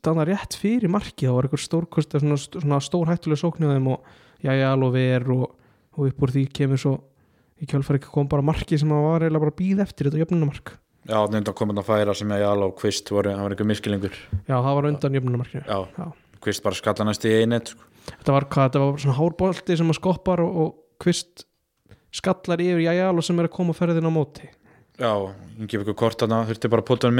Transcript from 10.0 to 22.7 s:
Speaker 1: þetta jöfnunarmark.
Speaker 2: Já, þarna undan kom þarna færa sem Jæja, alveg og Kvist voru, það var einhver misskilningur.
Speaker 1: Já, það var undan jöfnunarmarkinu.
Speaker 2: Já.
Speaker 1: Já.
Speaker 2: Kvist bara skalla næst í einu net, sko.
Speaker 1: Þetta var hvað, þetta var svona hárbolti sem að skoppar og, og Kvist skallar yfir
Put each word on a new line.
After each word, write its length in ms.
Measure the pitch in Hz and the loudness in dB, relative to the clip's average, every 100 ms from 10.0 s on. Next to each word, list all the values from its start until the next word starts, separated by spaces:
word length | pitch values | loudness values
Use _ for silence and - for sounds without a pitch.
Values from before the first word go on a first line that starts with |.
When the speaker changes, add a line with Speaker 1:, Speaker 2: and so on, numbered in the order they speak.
| 143 | -2
Speaker 1:
þetta 100 | 151 | 0
jöfnunarmark. 540 | 160 170 151 - - - _ _ - | 0 2 0 -2 -10 -20 _ _ -2
Speaker 2:
Já, 120 | 110 | 0
þarna 240 | 104 107 | 2 0
undan 160 | 104 98 | -2 -2
kom 160 | 107 | -2
þarna 140 | 101 98 | -2 2
færa 260 | 107 104 98 | 2 2 0
sem 140 | 104 101 | -2 0
Jæja, 180 | 101 | 2
alveg 160 | 101 98 | 2 0
og 80 | 95 | -2
Kvist 280 | 104 - - 104 | -4 -4 -2 0
voru, 180 | 101 | 0
það 100 | 98 101 | -2 -4
var 80 | 98 | -2
einhver 140 | 107 | -2
misskilningur. 480 | 104 - 101 95 - - 98 - | -2 -2 -2 -4 -8 -8 -8 -2
Speaker 1:
Já, 100 | 131 | -2
það 120 | 131 139 | 0 0
var 140 | 143 | 0
undan 260 | 147 143 135 | -2 -2 -2
jöfnunarmarkinu. 480 | 127 120 123 - - | -2 -2 -4 -10 -6
Speaker 2:
Já. 140 | 101 92 - | -6 -6 -10
Speaker 1:
Já. 420 | 175 - _ - - | -12 -12 _ -8 -4
Speaker 2:
Kvist 200 | 98 104 | -2 -2
bara 120 | 95 | -2
skalla 320 | - 101 107 | 0 0 0
næst 160 | 104 113 | 0 2
í 80 | |
einu 180 | 110 113 117 | 4 4 0
net, 180 | - | -4
sko. 160 | - - _ - | -12 -20 _ -18
Speaker 1:
Þetta 240 | - - 139 | -6 0 0
var 100 | 139 | 2
hvað, 240 | - 131 | 2 2
þetta 120 | 139 | 2
var 180 | 139 143 | 0 0
svona 160 | 139 131 | 0 2
hárbolti 600 | 170 165 190 175 - 165 | 0 0 -2 -2 -2 0
sem 140 | 165 | 2
að 60 | 151 | 2
skoppar 420 | 185 180 - 175 | 0 -2 0 0
og, 140 | 170 175 160 | 0 0 -2
og 80 | - _ - | -4 _ -4
Kvist 440 | 175 175 - - - _ _ _ _ - _ - | -2 -2 -4 -16 -20 _ _ _ _ -20 _ -6
skallar 460 | - 185 - 170 | -4 -2 -2 -2
yfir 200 | 180 | 0